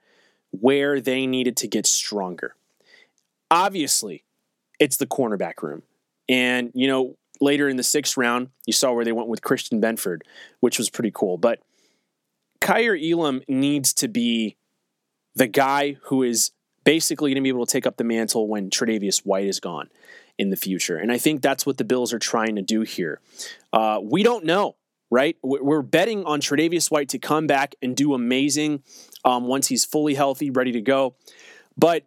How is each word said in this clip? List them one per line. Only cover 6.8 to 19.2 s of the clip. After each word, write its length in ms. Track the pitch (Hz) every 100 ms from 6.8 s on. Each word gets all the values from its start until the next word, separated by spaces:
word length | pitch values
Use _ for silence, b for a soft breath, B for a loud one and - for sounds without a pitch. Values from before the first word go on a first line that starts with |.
| 135
know, 280 | 135 131 - _ _
later 300 | 139 143 143
in 80 | 127
the 60 |
sixth 340 | 120 151 139 -
round, 320 | 120 120 127 _ -
you 80 |
saw 180 | 110 135
where 140 | 120 117
they 60 |
went 180 | 113 113
with 120 | 110
Christian 400 | - 131 - 113
Benford, 400 | 113 113 95 82 - B B B
which 180 | 123 -
was 120 | 107
pretty 220 | - 113
cool. 240 | - 101 90
But 240 | 117 113 _ _ _ _ _ _ _ _ _ _
Kaiir 360 | - 202 233 185
Elam 460 | 160 170 156 131 -
needs 460 | 131 139 147 131 -
to 120 | 123
be 500 | 113 120 117 107 - _ _ _ _ _ _ _ -
the 120 | 131
guy 500 | 143 135 139 143 139
who 200 | - 131
is 280 | 123 117 - - _ _
basically 480 | - 160 - 147 147
gonna 120 | 135
be 60 | 135
able 160 | 127 117
to 60 |
take 140 | 135 123
up 120 | -
the 60 |
mantle 440 | 117 113 110 117 107
when 220 | 107 95
Tre'Davious 560 | - 117 110 98 -